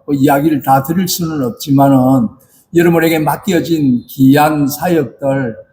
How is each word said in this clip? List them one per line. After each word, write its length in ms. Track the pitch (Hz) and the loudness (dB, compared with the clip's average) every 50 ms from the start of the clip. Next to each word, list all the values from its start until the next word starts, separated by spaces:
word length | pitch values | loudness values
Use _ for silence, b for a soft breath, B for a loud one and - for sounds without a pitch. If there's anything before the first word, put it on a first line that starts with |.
| _ - | _ -6
뭐 60 | 147 | -2
이야기를 480 | 135 131 143 139 143 147 160 156 135 - | 0 2 2 2 2 0 0 -2 -2 0
다 180 | 135 135 139 | 0 0 0
드릴 260 | 135 - 165 185 185 170 | 0 -2 -2 -2 -2 -4
수는 380 | - - 170 160 160 151 127 | -4 -6 -6 -6 -4 -4 -6
없지만은 840 | 117 110 - - 151 139 139 139 139 139 131 127 131 135 131 113 104 - b b b b b b b - | -6 -6 -8 -4 -2 2 2 4 4 4 2 2 2 2 2 0 -2 -6 b b b b b b b 0
여러분에게 460 | 170 170 175 170 165 156 165 165 160 | 2 2 2 2 2 2 0 0 0
맡겨진 880 | 151 151 147 151 - - 180 165 139 165 165 156 143 135 123 117 113 - | -2 -2 -4 -4 -4 -2 -2 -2 -2 -2 -2 0 0 0 0 -2 -4 -8
귀한 600 | - 143 131 135 139 147 151 156 156 147 143 131 | -4 2 4 4 4 4 4 2 0 0 -2 -4
사역들 880 | 135 - - 180 175 160 139 - - - 143 135 135 135 131 117 110 - - _ | -4 -4 -4 -2 0 0 -2 -4 -8 -8 -4 -4 -2 -2 -4 -6 -8 -12 -18 _